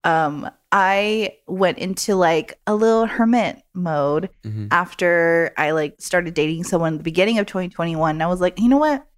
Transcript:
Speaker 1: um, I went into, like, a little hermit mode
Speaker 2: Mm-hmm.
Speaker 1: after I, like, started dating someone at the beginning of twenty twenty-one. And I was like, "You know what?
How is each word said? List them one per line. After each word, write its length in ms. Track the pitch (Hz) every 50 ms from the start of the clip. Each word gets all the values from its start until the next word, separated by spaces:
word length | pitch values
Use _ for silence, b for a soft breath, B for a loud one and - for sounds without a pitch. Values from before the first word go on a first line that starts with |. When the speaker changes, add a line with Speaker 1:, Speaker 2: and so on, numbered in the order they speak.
| -
Speaker 1:
um, 460 | 170 165 160 160 147 147 143 - - _ _ _ _
I 640 | - 202 190 190 196 196 208 214 214 220 208 - - _ _
went 300 | - 185 185 196 175 -
into, 380 | - - 185 190 - - - 202
like, 440 | 185 180 160 165 156 160 - - _ _
a 80 | - 214
little 320 | 214 226 226 226 226 226
hermit 560 | 220 - - 226 226 240 240 202 165 - - _ _ _
mode 560 | 180 180 165 156 147 139 143 147 156 185 190 - _ -
Speaker 2:
Mm-hmm. 240 | 110 107 110 104 104
Speaker 1:
after 800 | 160 170 180 180 - - 185 175 175 170 165 165 165 170 165 - -
I, 140 | - 156 151
like, 240 | 160 160 151 147 - _
started 340 | - - - 180 175 165 170
dating 300 | 151 151 156 165 165 180
someone 300 | - 196 165 170 160 160
at 20 |
the 60 | 151 156
beginning 340 | 165 160 180 185 214 233
of 80 | 220 196
twenty 240 | - - 190 185 175
twenty-one. 460 | - - 165 170 165 156 160 160 156
And 80 | 156 160
I 40 |
was 140 | 170 180 180
like, 180 | 180 180 180 -
"You 80 | 220
know 120 | 240 269 285
what? 260 | 302 311 285 269 - _ _